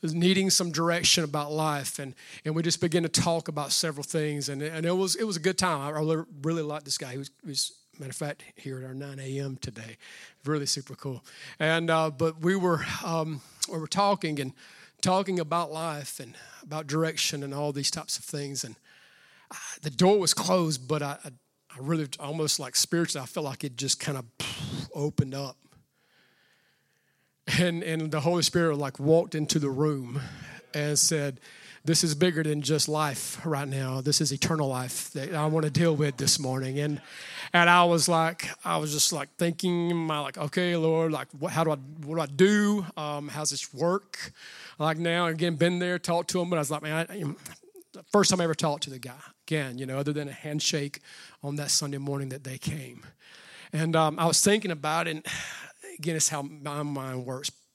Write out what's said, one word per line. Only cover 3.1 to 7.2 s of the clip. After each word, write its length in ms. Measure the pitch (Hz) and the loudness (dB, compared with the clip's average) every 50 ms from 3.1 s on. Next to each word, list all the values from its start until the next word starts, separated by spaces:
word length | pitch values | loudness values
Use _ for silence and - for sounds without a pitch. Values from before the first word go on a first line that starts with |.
talk 380 | 160 - - 175 165 165 151 - | 2 2 2 2 2 0 -2 -4
about 220 | 156 151 147 139 | -6 -6 -4 -2
several 340 | - - - 165 147 143 139 | 0 0 0 -2 -4 -6 -8
things, 440 | - - 165 151 151 147 143 135 127 | -2 -2 0 0 0 -2 -2 -4 -4
and, 140 | 143 135 147 | -4 -4 -6
and 240 | 156 165 160 160 | -6 -4 -2 0
it 100 | 170 180 | 2 2
was, 200 | 185 190 185 180 | 2 2 0 0
it 80 | - 226 | 0 -2
was 120 | 220 196 | -2 -2
a 40 | 170 | 0
good 180 | 151 185 185 - | 0 0 0 2
time. 240 | 185 180 160 143 135 | 2 2 2 0 -2
I 80 | 147 | -2
really, 340 | 156 151 156 156 160 160 160 - 190 143 | -2 0 2 2 2 0 -2 -6 -12 -6
really 220 | 135 160 165 170 156 | -2 -2 -2 0 -2
liked 240 | 147 147 151 147 | -4 -4 -6 -6
this 100 | 143 135 | -6 -6
guy. 160 | - 151 131 123 | -6 -4 -8 -8
He 60 | |
was, 120 | 135 | -8